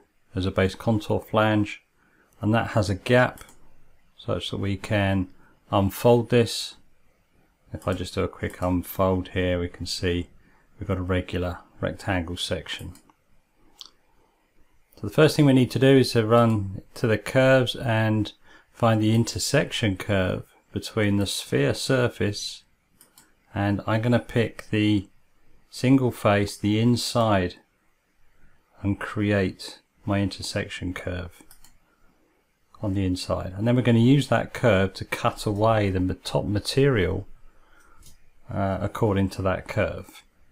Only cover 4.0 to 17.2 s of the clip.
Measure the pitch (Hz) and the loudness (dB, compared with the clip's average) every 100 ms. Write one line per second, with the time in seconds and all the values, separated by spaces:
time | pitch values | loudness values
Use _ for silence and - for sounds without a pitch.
4 | _ - - 92 - 101 98 98 - 107 | _ -16 -8 -6 -6 -6 -6 -6 -2 0
5 | 98 95 92 - - _ _ 104 98 - | 0 0 -4 -10 -20 _ _ 0 0 2
6 | 123 120 117 120 117 - - - - _ | 4 4 4 2 2 -4 -10 -16 -20 _
7 | _ _ _ _ _ _ _ - - 90 | _ _ _ _ _ _ _ -8 -6 -4
8 | 92 95 90 - 104 - 90 90 - - | -4 -4 -4 -6 -10 -4 -2 -2 -4 0
9 | 95 92 92 95 90 87 87 - 87 - | 0 0 -2 -2 0 -2 -4 -8 -10 -4
10 | 92 87 85 - _ _ _ - 95 90 | -2 -2 -4 -16 _ _ _ -12 -6 -4
11 | 90 90 - 90 90 80 - - 95 82 | -2 -4 -2 -6 -6 -8 -16 -8 -8 -6
12 | - 90 82 87 - 90 - - 87 - | -4 -4 -4 -8 -6 -8 -8 -12 -14 -18
13 | _ _ _ _ _ _ _ _ - _ | _ _ _ _ _ _ _ _ -20 _
14 | _ _ _ _ _ _ _ _ _ - | _ _ _ _ _ _ _ _ _ -14
15 | 104 - 151 - 143 131 120 117 135 135 | -4 4 4 6 6 6 4 4 6 6
16 | 127 117 110 117 117 107 98 98 - - | 6 2 4 4 6 2 -2 -10 -14 -4
17 | 117 107 | 0 0